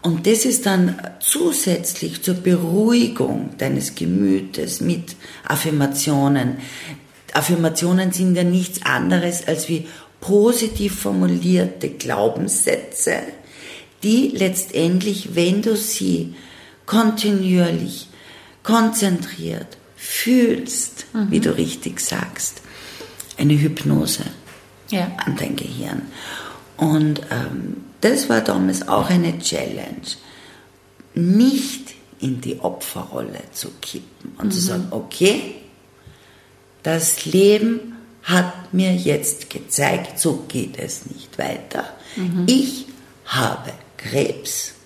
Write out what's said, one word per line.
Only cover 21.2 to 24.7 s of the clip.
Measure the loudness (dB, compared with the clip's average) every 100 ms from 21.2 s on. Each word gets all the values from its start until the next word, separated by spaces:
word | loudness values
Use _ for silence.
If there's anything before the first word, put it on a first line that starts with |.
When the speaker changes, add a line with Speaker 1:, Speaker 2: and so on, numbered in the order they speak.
| 0
Speaker 1:
wie | 2
du | 2 0
richtig | -2 -4 -8 -6
sagst, | -6 -4 -6 -8 -10 -10 -20 -20 -18 -16 -18 -16 -18 0
eine | 2 4
Hypnose | 2 0 0 0 0 -4 -6 -12 -20 -20 -20